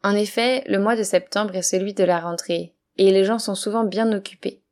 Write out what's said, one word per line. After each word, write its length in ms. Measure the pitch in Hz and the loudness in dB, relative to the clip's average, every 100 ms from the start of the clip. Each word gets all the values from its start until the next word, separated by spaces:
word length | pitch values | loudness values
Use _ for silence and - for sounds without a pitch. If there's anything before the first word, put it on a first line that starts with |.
En 120 | 202 202 | 2 0
effet, 480 | 208 - 240 254 - | 0 0 0 0 0
le 120 | 196 | 0
mois 180 | 202 233 | 2 0
de 60 | |
septembre 520 | 214 180 180 202 214 190 | 0 0 0 -4 -4 -2
est 60 | |
celui 320 | 175 190 196 | -2 -2 -2
de 100 | 196 | 0
la 160 | 185 175 | 2 2
rentrée, 560 | 165 170 - 170 170 _ _ - | -2 -8 -4 -6 -6 _ _ 2
et 140 | 196 | 4
les 120 | 190 | 6
gens 160 | 196 226 | 4 0
sont 160 | - 196 | -2 -4
souvent 300 | - 220 226 | -4 -2 -2
bien 260 | 185 226 | 0 0
occupés. 500 | 208 196 - 190 - _ | 0 -4 -10 -10 -10 _